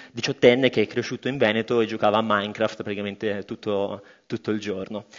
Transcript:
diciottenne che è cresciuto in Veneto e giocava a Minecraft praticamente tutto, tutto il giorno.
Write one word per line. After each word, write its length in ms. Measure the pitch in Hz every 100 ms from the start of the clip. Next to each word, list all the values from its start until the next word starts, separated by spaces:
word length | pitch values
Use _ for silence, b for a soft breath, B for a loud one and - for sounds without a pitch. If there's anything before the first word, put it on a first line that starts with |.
| B
diciottenne 560 | 117 131 135 127 123 131
che 140 | 110
è 40 | 104
cresciuto 420 | 120 120 123 127
in 100 | 139
Veneto 420 | 110 110 110 120
e 60 | 110
giocava 320 | 110 107 107
a 40 |
Minecraft 600 | 110 104 104 104 110 -
praticamente 640 | 104 101 101 98 110 101 95
tutto, 560 | 110 107 101 101 101 - b b
tutto 240 | 113 -
il 100 | 107
giorno. 460 | 101 95 95 107 -